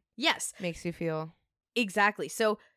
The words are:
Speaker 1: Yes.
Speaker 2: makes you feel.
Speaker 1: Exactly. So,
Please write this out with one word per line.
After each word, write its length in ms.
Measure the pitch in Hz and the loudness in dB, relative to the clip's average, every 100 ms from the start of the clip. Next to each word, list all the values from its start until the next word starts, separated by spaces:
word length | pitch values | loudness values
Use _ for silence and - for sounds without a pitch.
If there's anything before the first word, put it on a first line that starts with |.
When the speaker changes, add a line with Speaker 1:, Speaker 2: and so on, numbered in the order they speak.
| _ - | _ -2
Speaker 1:
Yes. 360 | 311 - - - | 0 0 -4 -6
Speaker 2:
makes 240 | 180 165 | -6 -4
you 80 | 175 | -6
feel. 420 | 165 165 156 160 - _ _ _ | -4 -2 -2 -6 -12 _ _ _
Speaker 1:
Exactly. 540 | 240 208 214 202 208 143 | -2 0 4 2 2 -4
So, 300 | - 220 214 _ | 0 2 2 _